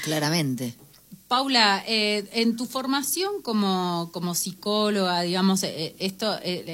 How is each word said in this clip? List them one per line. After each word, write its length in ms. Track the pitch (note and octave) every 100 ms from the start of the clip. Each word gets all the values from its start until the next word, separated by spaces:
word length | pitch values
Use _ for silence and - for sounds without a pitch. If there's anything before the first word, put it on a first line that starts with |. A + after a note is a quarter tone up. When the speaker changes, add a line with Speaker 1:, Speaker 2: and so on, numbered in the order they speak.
Speaker 1:
Claramente. 680 | D#3 D#3 D3 E3+ C#3+ B2 B2 - - - - - -
Speaker 2:
Paula, 560 | B3 C4+ B3+ G#3 G3 -
eh, 360 | A3 G#3 G#3 G3+
en 220 | A#3 A#3 A3+
tu 120 | B3+
formación 760 | C4+ C4 C#4 C4+ E4+ G4 G4+
como, 680 | - G#3+ G3 F#3 F3+ F3 E3+
como 220 | F3+ F3 E3+
psicóloga, 880 | - - G#3 G#3 G#3 G#3 F#3 F3
digamos, 420 | F3 F3+ F#3+ F#3+
eh, 320 | E3+ G#2 D#3+ -
esto, 400 | F#3+ F#3+ A3 F3
eh, 200 | - F3+ -